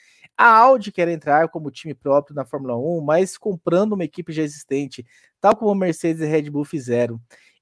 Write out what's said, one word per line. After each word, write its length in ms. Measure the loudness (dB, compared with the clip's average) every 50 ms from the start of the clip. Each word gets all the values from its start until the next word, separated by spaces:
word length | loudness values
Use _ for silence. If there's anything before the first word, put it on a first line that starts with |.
| _ _ _ _ -20 -8 _
A 200 | 4 6 6 8
Audi 340 | 8 8 6 6 4 0 -4
quer 160 | -4 -2 -2
entrar 400 | -2 -2 -4 0 2 2 2 2
como 240 | 0 -4 -8 -10 -12
time 240 | -12 -12 -14 -14 -14
próprio 400 | -8 -2 0 2 0 0 -2 -6
na 100 | -10 -8
Fórmula 300 | -8 -8 -8 -6 -6 -4
um, 240 | -4 -4 -4 -4 -4
mas 380 | -2 0 2 2 0 -2 -4
comprando 560 | -8 -6 -6 -6 -6 -2 0 0 2 2 0 -2
uma 100 | -4 -6
equipe 300 | -6 -8 -10 -12 -8 -6
já 100 | -4 -4
existente, 640 | -4 -6 -12 -8 -6 -4 -4 -4 -6 -10 -16 -20 _ _ _ _ _ _ _
tal 160 | 4 4 4
como 160 | 4 2 -2
a 40 | 0
Mercedes 460 | 0 -2 -2 -2 -2 -2 -4 -2 -2
e 40 | -2
Red 240 | -2 -2 -2 -2 -2
Bull 160 | -4 -6 -6
fizeram. 540 | -6 -8 -8 -4 -2 0 0 0 -2 -4 -8 -14 _ _ _ _ _ _ _